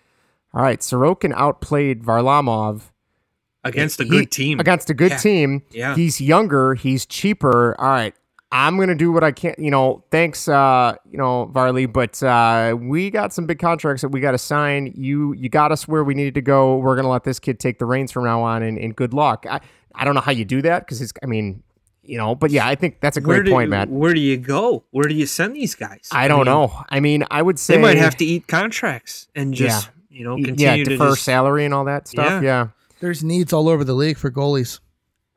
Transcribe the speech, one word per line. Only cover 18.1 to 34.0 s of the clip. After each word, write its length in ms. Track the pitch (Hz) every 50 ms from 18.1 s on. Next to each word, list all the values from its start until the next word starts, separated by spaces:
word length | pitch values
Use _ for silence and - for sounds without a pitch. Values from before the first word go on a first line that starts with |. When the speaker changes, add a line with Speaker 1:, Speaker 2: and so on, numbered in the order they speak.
Speaker 1:
from 140 | - 127 123
now 180 | 120 117 117 117
on, 200 | 117 113 113 113
and, 140 | 110 110 -
and 180 | - 113 107
good 180 | - 127 120 117
luck. 320 | 143 151 139 110 - - -
I, 120 | 120 147 - - _ _ _ _ -
I 100 | - 131
don't 100 | 139 143
know 40 | 135 -
how 100 | 147 139
you 120 | 117 110
do 160 | 95 127 135 135
that 260 | 165 165 - - -
'cause 120 | 123 113
it's, 120 | 139 110 - - -
I 40 |
mean, 360 | 131 113 110 107 101 95 98 - _ _ _ _ _ _ _ _
you 160 | - 117 117
know, 160 | 110 107 123
but 160 | 139 160 151
yeah, 160 | 147 139 104
I 80 | 127 143
think 220 | 139 185 160 - _
that's 160 | - 147 -
a 40 | 151
Speaker 2:
Where 160 | 139 156 170
Speaker 1:
great 100 | 202 196
Speaker 2:
do, 60 | 196 185
Speaker 1:
point, 180 | 127 117 101
Matt. 180 | 101 98 101 -
Speaker 2:
where 220 | 131 139 151 170 170
do 60 | 160
you 180 | 147 139 135 127
go? 440 | 123 131 139 147 214 247 202 117 - _
Where 160 | - 131 147
do 80 | 147 156
you 100 | 156 147
send 300 | 135 - - 165 214 262
these 220 | 302 269 160 -
guys? 320 | - 123 110 - - - -
Speaker 1:
I 140 | - 131 127
Speaker 2:
I 40 | 143
Speaker 1:
don't 100 | 151 143
Speaker 2:
mean, 80 | 135
Speaker 1:
know. 260 | 127 131 156 143 110 - - 143 -
I 100 | 139 139
mean, 260 | 143 147 147 147 143 -
I 120 | - 147 165
would 180 | 185 180 143
say 160 | - - 170
Speaker 2:
they 40 | 165
might 160 | 226 214 180
have 200 | 147 160 160 135
to 80 | - 170
eat 240 | 156 170 175 - -
contracts 800 | 165 165 196 226 220 - - 202 139 113 - - - - - _ -
and 180 | 151 139 135 131
just, 320 | 123 - 123 110 107 101 - - _ _ _
Speaker 1:
Yeah. 80 | 143 131
Speaker 2:
you 60 | 117
know, 100 | 120 123
Speaker 1:
Y-, 80 | 135 139
Speaker 2:
continue 360 | 127 127 143 143 135 127 147
Speaker 1:
yeah, 60 | 143
Speaker 2:
to 60 | 143
Speaker 1:
defer 200 | 139 131 151 139
Speaker 2:
just 120 | 139 127 -
Speaker 1:
salary 420 | 139 127 127 131 139 143 147 147
and 80 | 147 143
all 120 | 139 139
that 240 | 139 143 143 - -
stuff. 340 | - - 147 151 190 190 147
Speaker 2:
Yeah. 220 | 135 131 127 120
Speaker 1:
Yeah. 20 | 110 - _ _ _ _ -
Speaker 3:
There's 240 | 180 175 175 143 156
needs 280 | 160 170 180 175 143 175
all 160 | 156 156 160
over 140 | 165 147 143
the 120 | 131 127
league 220 | 127